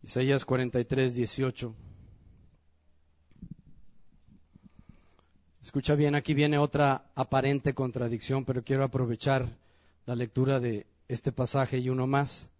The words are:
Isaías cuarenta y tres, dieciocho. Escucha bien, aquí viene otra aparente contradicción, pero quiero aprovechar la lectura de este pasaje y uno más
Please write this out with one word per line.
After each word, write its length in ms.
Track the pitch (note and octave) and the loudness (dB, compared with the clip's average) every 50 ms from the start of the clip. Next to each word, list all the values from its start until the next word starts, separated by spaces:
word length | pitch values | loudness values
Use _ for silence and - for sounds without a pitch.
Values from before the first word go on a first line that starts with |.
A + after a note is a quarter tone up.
| - | -12
Isaías 420 | - - B2 C3 C3+ C#3 C3+ - | -4 -2 0 2 2 2 2 2
cuarenta 340 | - B2+ B2+ B2+ B2 - B2 | 0 0 0 0 0 0 -2
y 60 | A#2+ | 0
tres, 320 | - C3 C3 C3 B2+ A#2+ | 0 0 2 2 2 2
dieciocho. 580 | B2 B2 A2 - - C3+ C3 B2 - - A#2 A2 - - - - - - - - - - - - - - - _ _ _ _ _ _ _ _ _ _ _ _ _ _ _ _ - - - - - - - - - - - - - - - - _ - _ - - - - _ _ - _ - _ - - _ - - _ - _ - _ _ _ _ _ _ _ _ C3 | 0 -2 -2 -2 -2 -2 -2 -2 -6 -10 -12 -12 -14 -20 -20 -20 -20 -20 -20 -20 -20 -20 -20 -20 -20 -20 -20 _ _ _ _ _ _ _ _ _ _ _ _ _ _ _ _ -20 -20 -16 -16 -16 -18 -18 -20 -20 -20 -20 -20 -20 -20 -20 -20 _ -20 _ -20 -20 -20 -20 _ _ -20 _ -20 _ -20 -20 _ -20 -20 _ -20 _ -20 _ _ _ _ _ _ _ _ -20
Escucha 340 | - - C#3 C3 - D3 | -6 -4 -4 0 2 2
bien, 180 | C#3+ D3 D3 C#3+ | 4 4 4 2
aquí 180 | D3 - - D#3 | 0 0 0 2
viene 260 | C3+ D3 D3 D3+ C#3+ | 2 4 4 4 4
otra 520 | D3 C#3+ - C#3+ D3 C#3 C3+ - - - _ | 2 2 4 4 4 4 4 2 -2 -10 _
aparente 580 | - B2+ - - C3+ B2+ C#3 C#3 C#3 - D3 B2+ | -4 -4 0 0 2 2 2 0 0 0 -2 -2
contradicción, 680 | - C3+ B2+ A2+ B2+ A#2+ A#2 A#2+ A2 - - C3 C3+ C3 | 0 -4 -4 -2 -4 -4 -2 -4 -4 -4 -2 -2 -2 0
pero 180 | - C3 B2 A#2 | -2 -4 -4 -2
quiero 220 | - C3+ C3+ C#3 | 0 0 0 0
aprovechar 760 | C3 - C3+ B2+ A#2 A#2 G#2+ - C#3+ C3+ C3 B2+ A#2+ - - _ _ _ _ _ _ _ _ _ | 0 0 0 0 0 -2 -2 0 0 2 2 0 -4 -8 -12 _ _ _ _ _ _ _ _ _
la 100 | - B2 | -6 -4
lectura 460 | A#2 B2 A2 _ B2+ C3 C3 C#3 C3 | -2 -4 -2 _ 0 2 2 2 2
de 260 | A#2+ A#2+ A2+ G#2 - _ _ _ _ _ | 0 0 -2 -4 -6 _ _ _ _ _
este 240 | B2+ A2+ - D3 B2 | -8 -4 -4 -4 -2
pasaje 460 | - B2+ A#2+ - C#3 C3 A#2+ - B2+ | -2 -2 0 0 0 0 0 -2 -2
y 100 | B2 B2+ | -2 0
uno 180 | C3 B2+ B2+ | 0 0 0
más 420 | C3 C#3 C#3 C#3+ C3 - - - - _ _ | 2 2 0 0 -2 -6 -12 -16 -20 _ _